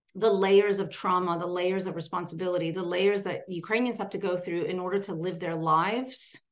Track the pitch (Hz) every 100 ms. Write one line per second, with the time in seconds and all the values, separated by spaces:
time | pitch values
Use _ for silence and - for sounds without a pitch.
0 | _ 190 220 196 196 196 208 196 185 -
1 | 202 180 180 170 180 180 180 190 185 170
2 | 160 180 170 165 185 175 165 175 170 180
3 | 196 202 196 - - 175 170 226 247 233
4 | 196 196 190 180 180 170 165 180 180 196
5 | 196 165 180 170 175 165 165 156 180 233
6 | 262 - - - _